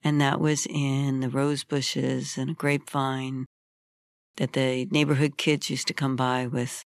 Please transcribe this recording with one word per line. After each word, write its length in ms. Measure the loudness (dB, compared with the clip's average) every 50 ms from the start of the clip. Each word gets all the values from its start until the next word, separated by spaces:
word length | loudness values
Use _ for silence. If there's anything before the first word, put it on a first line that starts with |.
| 2
And 160 | 2 4 4 4
that 180 | 4 2 2
was 240 | 2 2 2 0 -2 -4
in 500 | -2 -2 0 0 0 0 0 0 0 0
the 80 | -2 -2
rose 360 | 0 0 0 0 0 -2 -4
bushes 720 | _ -2 -2 -2 -2 -2 -2 0 0 -2 -2 -4 -6 -6 -4
and 120 | -4 -4
a 40 | -4
grapevine 880 | -2 0 0 0 0 -2 -2 -2 -2 0 0 -2 -4 -4 -6 -6 -6 -8 -10 _ _ _ _ _ _ _ _ _ _ _ _ _ _ _ _ _
that 180 | -2 -2 0 2
the 320 | 2 2 2 2 0 -2
neighborhood 500 | 0 4 4 4 4 4 4 4 2 0
kids 320 | 0 2 2 2 2 0 -4
used 200 | -4 -4 -4 -6
to 40 | -4
come 240 | -2 -2 -2 0
by 300 | 0 0 2 2 0 0
with 360 | -2 -2 -2 -2 -2 -6 -10 -14 _